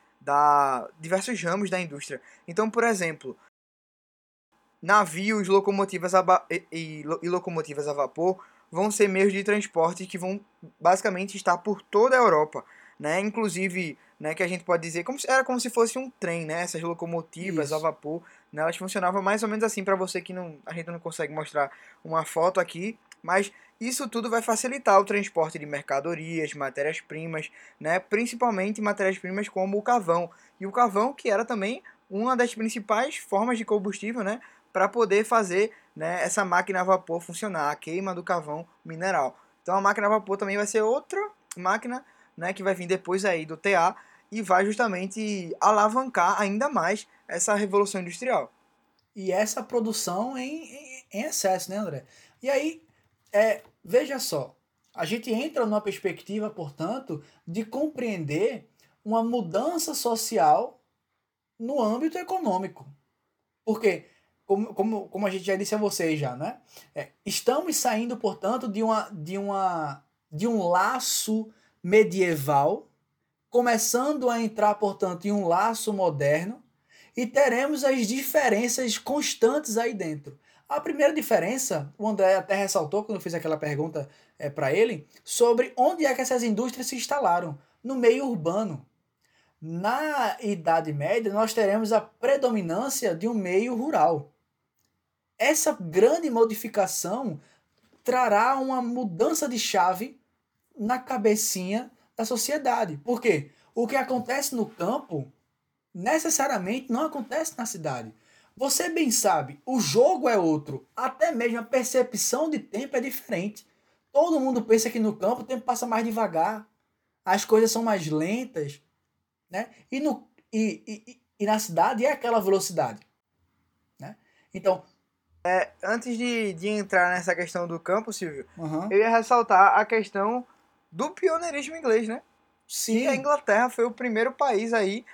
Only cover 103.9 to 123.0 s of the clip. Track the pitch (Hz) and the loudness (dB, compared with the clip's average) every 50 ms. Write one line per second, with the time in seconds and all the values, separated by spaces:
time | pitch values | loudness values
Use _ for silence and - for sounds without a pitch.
103.9 | - 269 254 - 262 240 226 - 254 277 285 - 262 233 208 - - - 175 185 | 0 0 0 0 -2 -2 -2 -2 -4 -2 -2 -2 -2 -2 -4 -4 -4 -4 -2 -2
104.9 | 247 294 - - 175 143 131 - - _ _ _ _ _ _ _ _ _ _ _ | -2 -2 -4 -6 -8 -8 -8 -8 -12 _ _ _ _ _ _ _ _ _ _ _
105.9 | - 175 180 240 311 320 311 339 311 - 269 285 262 202 180 185 226 262 254 - | -14 -6 -2 0 0 0 2 0 0 0 0 0 -2 -2 -2 -4 -4 -4 -4 -4
106.9 | 226 247 311 311 - 277 220 - 247 311 320 320 - - 233 220 - 180 151 151 | -2 -2 -2 -2 -4 -6 -8 -6 -4 -4 -4 -4 -6 -8 -8 -8 -8 -6 -6 -6
107.9 | 131 123 113 110 - _ _ _ _ _ _ _ _ - 254 277 - - 349 349 | -6 -6 -8 -12 -16 _ _ _ _ _ _ _ _ -4 -2 0 0 0 0 0
108.9 | 330 339 320 254 220 - - 202 175 156 139 131 143 - _ 254 262 247 190 143 | 0 0 0 2 2 2 2 2 2 2 0 -4 -8 -12 _ -4 -2 0 0 2
109.9 | 139 220 254 320 370 269 247 247 233 202 175 160 156 151 143 - 135 131 - _ | 4 6 6 6 4 2 2 2 2 4 4 2 2 0 -2 -6 -10 -12 -12 _
110.9 | _ - 247 262 262 - 311 339 311 226 233 233 233 233 220 - - 254 240 - | _ -4 -4 -4 0 0 0 0 2 0 -2 -2 -2 -4 -4 -2 0 0 0 2
111.9 | - 262 247 247 - 202 - - - 262 311 320 302 233 - - - 208 269 285 | 2 2 0 0 -2 -4 -2 0 0 0 0 0 -2 -4 -6 -6 -8 -8 -6 -4
112.9 | - 254 240 269 - - - - 226 170 180 214 208 - - _ _ _ _ _ | -4 -4 -4 -4 -6 -10 -8 -6 -4 -4 -4 -4 -6 -10 -16 _ _ _ _ _
113.9 | _ _ _ _ - 277 311 349 320 294 262 262 254 247 214 - 220 226 220 233 | _ _ _ _ 2 4 4 4 4 2 2 2 0 0 2 4 4 4 4 2
114.9 | - 233 220 214 214 - - 202 247 247 - - 262 240 - - 240 233 247 240 | 0 0 0 0 0 0 0 0 0 -2 -4 -6 -6 -4 -2 -2 -2 -2 -2 -2
115.9 | 226 220 226 233 214 226 220 190 165 160 165 196 220 214 214 _ _ _ _ _ | -2 0 0 0 0 -2 -2 0 0 0 0 0 -2 -6 -10 _ _ _ _ _
116.9 | _ _ _ _ _ _ - 185 190 208 - - 220 214 226 220 - 226 233 226 | _ _ _ _ _ _ -2 0 0 0 4 4 6 6 6 6 2 0 0 0
117.9 | 208 190 160 147 151 151 156 180 208 247 262 - - 165 147 143 143 - _ _ | 0 0 0 -2 -2 0 0 0 -2 -4 -4 -6 -6 -6 -6 -6 -8 -12 _ _
118.9 | _ _ _ _ _ _ _ _ _ _ _ _ 170 190 233 - - _ _ _ | _ _ _ _ _ _ _ _ _ _ _ _ -8 -8 -8 -8 -10 _ _ _
119.9 | 254 277 294 302 247 - - _ _ _ _ _ - 220 220 214 170 - - - | -4 -2 0 0 -2 -2 -6 _ _ _ _ _ -2 0 0 0 -2 -4 -10 -16
120.9 | 214 208 - - 247 _ _ _ _ - 208 208 214 214 214 - 165 165 175 226 | -16 -16 -16 -20 -20 _ _ _ _ -4 0 0 0 0 -2 0 2 2 2 2
121.9 | 262 214 240 285 294 - - 240 233 226 190 196 202 190 185 - 180 160 139 123 | 2 2 2 0 0 0 0 0 2 2 4 4 2 2 2 0 -2 -2 -2 -2
122.9 | 107 - | -4 -10